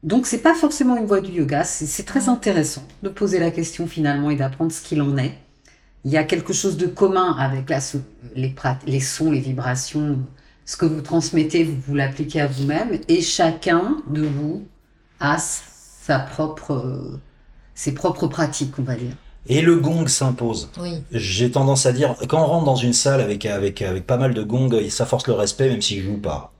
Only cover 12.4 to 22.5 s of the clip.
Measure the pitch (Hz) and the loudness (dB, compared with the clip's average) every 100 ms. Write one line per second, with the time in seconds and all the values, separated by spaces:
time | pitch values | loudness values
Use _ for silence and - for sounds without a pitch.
12.4 | 143 131 139 151 226 190 - 170 - - | -2 0 -2 0 -2 -4 2 2 2 2
13.4 | 165 165 - 170 202 302 - 151 151 139 | 2 2 0 2 2 -2 -2 -2 0 -2
14.4 | 147 190 208 _ _ _ _ _ 139 147 | -4 -6 -10 _ _ _ _ _ 0 0
15.4 | - - - - - - - 135 135 - | -2 -8 -10 -20 -20 -18 0 0 0 -4
16.4 | 156 - - 135 127 131 - - - _ | -6 -6 -4 -4 -4 -6 -10 -14 -16 _
17.4 | - - - - - 135 185 180 165 151 | -20 -20 -20 -8 -6 -2 -2 0 -2 0
18.4 | 151 - 135 - 131 117 120 120 - - | -2 -2 -6 -4 -4 -4 -6 -10 -18 -20
19.4 | - 139 165 165 139 165 147 - 135 123 | 0 4 6 6 4 2 0 2 0 0
20.4 | 117 110 - - 175 170 139 117 95 95 | -2 -4 -8 -10 -8 -8 -6 -4 -2 2
21.4 | 123 139 135 135 135 123 143 240 - 160 | 2 4 4 4 2 4 2 0 0 2
22.4 | 156 | 4